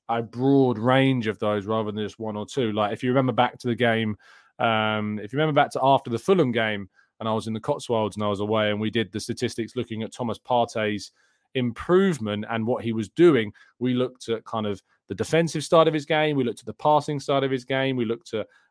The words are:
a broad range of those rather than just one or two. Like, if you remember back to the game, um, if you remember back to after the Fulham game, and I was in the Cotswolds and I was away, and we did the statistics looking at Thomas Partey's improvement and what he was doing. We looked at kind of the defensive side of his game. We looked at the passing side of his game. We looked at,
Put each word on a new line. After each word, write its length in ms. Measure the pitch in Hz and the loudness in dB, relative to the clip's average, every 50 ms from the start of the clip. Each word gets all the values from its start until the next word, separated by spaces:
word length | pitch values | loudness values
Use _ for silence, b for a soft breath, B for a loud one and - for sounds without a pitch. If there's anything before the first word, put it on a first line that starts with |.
| _ - | _ -4
a 120 | 117 117 | -4 -4
broad 560 | 113 101 - 120 127 139 139 139 135 127 117 107 | -4 -6 -4 0 2 4 6 6 6 4 2 2
range 480 | 110 127 131 135 135 135 131 123 107 | 2 4 4 4 4 4 2 2 0
of 140 | 110 101 - | -2 -2 -2
those 260 | 110 104 104 104 95 | -2 0 0 0 -2
rather 260 | 104 110 113 107 107 | -2 -2 -2 -2 -4
than 120 | 101 107 107 | -4 -6 -6
just 160 | 95 - - | -8 -8 -8
one 160 | 110 110 104 | -10 -8 -8
or 100 | 107 104 | -8 -10
two. 280 | - - 139 120 110 104 | -6 -4 -2 -2 0 0
Like, 200 | 107 104 101 113 | 0 0 0 -2
if 80 | - | -2
you 80 | 131 123 | -2 0
remember 220 | 123 139 131 127 | 2 2 2 2
back 260 | 113 123 123 120 - - | 2 2 2 2 0 -4
to 80 | - 123 | -4 -4
the 80 | 117 | -2
game, 420 | 107 120 117 113 113 113 107 101 b b b b b b b b - | 2 2 2 2 2 0 -2 -4 b b b b b b b b -2
um, 600 | 123 117 110 110 110 107 107 107 107 104 107 104 - | 0 0 2 2 0 0 -2 -2 -4 -4 -6 -8 -8
if 100 | - 131 | -6 -4
you 60 | 143 | -2
remember 200 | 156 156 143 147 | 0 2 4 2
back 120 | 139 117 | 2 2
to 80 | - 127 | 0 0
after 300 | 127 135 135 131 - 127 | 4 4 4 4 2 -2
the 80 | 117 113 | -4 -2
Fulham 320 | - - 196 180 143 123 | 0 2 4 4 4 2
game, 380 | 113 117 113 107 104 101 98 - b b b b b - | 2 0 0 0 -2 -4 -8 -12 b b b b b -8
and 80 | 110 113 | -4 -2
I 60 | 110 | -2
was 140 | 110 101 113 | -2 -2 -4
in 60 | 110 | -6
the 60 | 107 | -4
Cotswolds 580 | - 147 147 143 - - 120 110 107 101 92 104 | -4 -4 -4 -4 -4 -2 0 0 0 -2 -2 -2
and 60 | 107 | -2
I 60 | 104 | -2
was 120 | 101 95 | -2 -2
away, 280 | 104 107 110 110 107 104 | -2 0 0 2 2 0
and 100 | 104 104 | 0 -2
we 120 | 110 110 | -2 -2
did 200 | 107 117 110 87 | -2 -2 -2 -2
the 80 | - 104 | -6 -8
statistics 560 | - - 117 - 127 113 - - 113 107 - | -8 -8 -6 -4 -4 -4 -4 -6 -8 -6 -6
looking 280 | 123 110 - 110 110 110 | -8 -8 -6 -8 -8 -8
at 100 | - - | -8 -8
Thomas 240 | - 127 113 104 - | -6 -6 -6 -6 -8
Partey's 720 | _ - 127 120 117 - - 117 107 104 104 98 - - - _ _ _ _ _ _ _ - | _ -2 0 0 0 0 -2 -2 -2 -2 -2 -4 -8 -12 -18 _ _ _ _ _ _ _ -6
improvement 880 | 131 123 120 113 - - - 175 190 196 190 165 127 110 104 104 104 107 110 | -4 -4 -4 -4 -6 0 2 4 4 4 2 0 -2 -4 -4 -4 -4 -4 -4
and 160 | 117 113 110 117 | -4 -2 -2 -2
what 160 | 123 104 104 | -2 -2 -4
he 100 | 117 110 | -4 -4
was 160 | 113 107 95 | -4 -4 -4
doing. 420 | _ - 175 175 143 117 107 104 b b b b b - | _ 6 6 6 6 6 2 -2 b b b b b -4
We 160 | 120 127 123 | -2 -2 0
looked 340 | 123 127 123 - - - 117 | 0 -2 -2 -4 -8 -6 -4
at 160 | 113 110 - | -4 -4 -4
kind 220 | - 117 110 107 104 | -6 -4 -4 -2 -2
of 160 | 98 - - _ _ _ _ - | -4 -6 -10 _ _ _ _ -10
the 80 | 104 | -6
defensive 480 | - 113 - 156 165 170 151 - 156 - | -6 -2 0 2 2 2 0 -2 -6 -2
side 240 | - 175 165 160 160 | 2 4 4 6 4
of 60 | 156 | 2
his 100 | 151 139 | 0 -2
game. 320 | - 160 151 156 151 147 135 | -2 0 0 0 0 0 0
We 60 | 123 | 0
looked 160 | 117 101 - | -2 -4 -6
at 80 | - 110 | -10 -16
the 60 | 107 | -8
passing 460 | - - 151 151 147 143 - 147 139 | -2 2 4 4 4 2 0 -4 -6
side 240 | - - 143 139 135 | -4 -2 0 0 0
of 60 | 135 | 0
his 160 | 135 127 123 | -2 -4 -4
game. 300 | - 135 135 135 135 131 | -2 -2 0 0 0 -2
We 100 | 123 117 | -2 -2
looked 300 | 107 117 117 _ - - | -4 -4 -6 _ -8 -8
at, 100 | 107 98 b b b b b | -8 -8 b b b b b